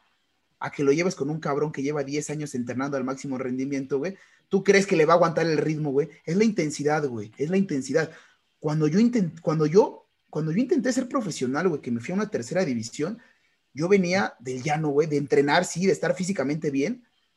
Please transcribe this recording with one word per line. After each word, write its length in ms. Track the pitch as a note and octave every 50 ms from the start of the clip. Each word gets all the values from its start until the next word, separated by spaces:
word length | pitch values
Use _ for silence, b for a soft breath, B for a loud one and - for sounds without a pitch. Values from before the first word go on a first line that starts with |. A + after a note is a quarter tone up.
| _ _ _ _ _ _ _ _ _ _ _ -
a 100 | - C#3
que 120 | - - D3
lo 80 | C3+
lleves 240 | C#3+ D#3+ F3 F#3 -
con 140 | - C3+ C#3+
un 100 | D#3 D#3+
cabrón 320 | D#3 D#3 C#3+ C#3+ D3+ D3+
que 120 | D#3 C#3+ C3+
lleva 200 | C#3 D3+ D3+ C#3
diez 260 | C3+ C#3 D3 D3 -
años 240 | D3 D3+ D3+ C#3+ -
entrenando 420 | B2+ A#2+ A#2+ A#2+ B2 C3+ C#3+ C#3+ C3+
al 60 | B2+
máximo 340 | B2+ C3+ C3+ - C#3+ C3 B2+
rendimiento, 600 | C3 B2+ B2 C3 C3+ C#3 C#3+ C3+ C3+ C3 D3 C3+
güey, 180 | C#3 F#3 G3 b b b b b b b
¿tú 140 | - G3 F#3+
crees 220 | - G3 G3 G3 -
que 80 | G3
le 100 | E3 D#3
va 80 | D3+ E3+
a 20 |
aguantar 300 | F3 F3 E3 D#3 E3 E3
el 120 | E3+ D#3+ D3
ritmo, 340 | - D3+ D#3 D3 D3+ D3
güey? 180 | C3 C#3 D3+ D#3+ b b b
Es 100 | b E3
la 80 | G3 A3
intensidad, 600 | A3+ - - E3 D3+ D3 - D3 D3 D3+ D#3 D3 C3+
güey, 240 | A#2+ A2+ G#2 A2 - -
es 120 | C3+ D#3
la 80 | F#3 G3
intensidad. 540 | F#3+ - D3+ C3+ C3 - C3 D#3+ D#3+ E3 b b b b b b b _ _ _
Cuando 280 | - D#3 D3+ D#3 D#3 D3+
yo 120 | D3+ G3
intent-, 400 | A3+ A#3+ A#3+ A#3+ F#3 D#3+ - -
cuando 240 | - F3 D#3 D#3 D#3 D3+
yo, 400 | D3+ G3 C4 - - - - _ _ _ _ _
cuando 220 | - D#3 D#3 D#3+
yo 60 | D#3 G3
intenté 340 | B3+ - F#4+ D4 G3 B3
ser 160 | B3 B3+ C4 B3+
profesional, 640 | - C#4+ A3 F3+ D3 - C3+ A#2+ C3 D3 F3 F#3+
güey, 120 | D#3+ C#3+
que 100 | - -
me 100 | A#2+ A#2
fui 100 | A#2 -
a 40 | F3
una 140 | G3 G#3+ G#3
tercera 360 | - B2+ A#2 - D#3+ F3+ F#3+
división, 540 | D#3 B2+ A#2 A2 A2 - - D3 E3+ A3+ - b b b b b b b b b _ -
yo 140 | C3 D#3 F3+
venía 460 | G3+ G3 F#3 E3+ F3+ F#3+ G#3 - - -
del 220 | - B2+ B2+ B2+ B2
llano, 260 | D3+ D3 D#3 D#3+ D3+
güey, 180 | C#3 C#3+ D#3 D#3+
de 100 | D3 C#3+
entrenar, 460 | C#3+ C#3 D3+ C#3+ C#3+ C#3+ D3 F3 F3+
sí, 200 | F3+ - E3 F#3
de 80 | F#3+ E3
estar 200 | - - E3 F3
físicamente 560 | - F#3 E3+ G3 - C3+ C3+ D3 D#3 D#3+ D#3
bien, 340 | C3+ C3+ C3+ F3 B3 - _ _ _ _ _ _ _